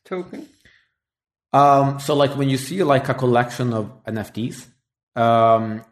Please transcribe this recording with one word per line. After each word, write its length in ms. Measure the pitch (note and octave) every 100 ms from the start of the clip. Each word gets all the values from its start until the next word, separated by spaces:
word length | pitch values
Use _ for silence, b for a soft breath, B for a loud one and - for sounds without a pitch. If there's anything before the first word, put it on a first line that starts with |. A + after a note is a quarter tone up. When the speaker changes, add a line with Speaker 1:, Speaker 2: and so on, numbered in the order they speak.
| _
Speaker 1:
token? 420 | F#3 F3 C4+ D#4 _ b b b b _ _ _ _ _
Speaker 2:
Um, 480 | C3+ C#3+ C#3 C#3 C#3
so, 160 | - C#3+
like, 200 | C#3 C#3
when 140 | C#3
you 80 | C3+
see, 260 | - F#3
like, 260 | D#3+ C3 C3
a 40 |
collection 600 | B2+ B2+ A#2+ B2 - B2
of 180 | A2+ G#2 - -
N 120 | A2
F 160 | G2+
Ts, 340 | - B2 - - _ _ _ _ -
um, 680 | A#2 A#2 A2+ A2+ A2 A2 -